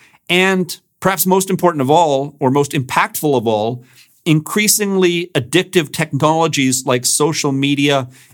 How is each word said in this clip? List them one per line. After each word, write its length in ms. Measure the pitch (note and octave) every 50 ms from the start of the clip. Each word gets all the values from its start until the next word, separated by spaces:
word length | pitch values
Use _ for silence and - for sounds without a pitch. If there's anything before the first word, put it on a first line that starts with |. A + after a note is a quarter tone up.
| _ _ _ _ _ -
and 500 | F3 F3+ F#3 F#3+ F#3+ F#3 F3+ - - - _ _ _ _
perhaps 260 | - F#3 G3 F#3 -
most 240 | F#3+ F#3 F#3+ F#3+ F#3+
important 320 | F#3+ - - F3 E3 D3+
of 80 | B2+ B2+
all, 460 | D3+ E3+ F3 D3+ C#3 C3+ B2 - - _
or 120 | C#3+ B2+
most 200 | C3+ D3 C#3+ C3
impactful 680 | - D3 B2 C3 - D#3+ F#3+ G#3+ - - - - C3 B2
of 100 | G#2+ A#2
all, 360 | A2 G#2 G#2+ A2+ B2+ B2+ - - _ - - _ _ _ _
increasingly 1000 | E3+ D3+ D#3 D3+ - - G#3 G#3 G#3 - - G#3 G3 G3 F#3+ F#3 F3 F3 E3+ F3 - -
addictive 580 | D3 B2 - C3+ F3 F3+ F#3 - F3+ D#3 - -
technologies 920 | - D#3 D#3 - C3 D#3 D3+ D#3+ D#3+ E3 D#3+ - C#3+ C3+ C3 B2+ - -
like 200 | C#3+ B2+ B2 B2+
social 480 | - - - D3+ D#3+ D#3 - - C#3+ C3+
media 560 | C3+ C#3 C#3 C#3+ C3+ C#3 D3 C#3+ C3+ B2+ B2+ - - - _